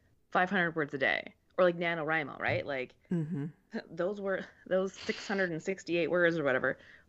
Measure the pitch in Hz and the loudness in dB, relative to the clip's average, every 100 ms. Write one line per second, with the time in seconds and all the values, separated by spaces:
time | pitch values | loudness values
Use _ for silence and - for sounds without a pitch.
0 | _ _ _ - 180 196 170 160 147 139 | _ _ _ 0 2 2 2 0 -2 0
1 | 127 73 - - _ - 185 170 170 170 | 2 2 -2 -14 _ 2 4 4 0 -2
2 | 151 160 139 - 110 151 - 135 127 - | 0 0 -2 -4 -2 -2 -2 -4 -6 -10
3 | - 180 156 165 147 - _ 226 - 165 | -4 -2 -2 -4 -6 -8 _ -10 -8 -4
4 | 175 208 196 190 - - - 185 190 - | -4 -2 -4 -4 -6 -12 -2 0 0 -4
5 | - 220 - 196 185 165 180 190 - 170 | -6 -6 -2 0 0 -2 -4 -6 -2 0
6 | 160 180 170 165 139 127 131 - - - | 2 4 4 4 2 2 2 -2 -8 -20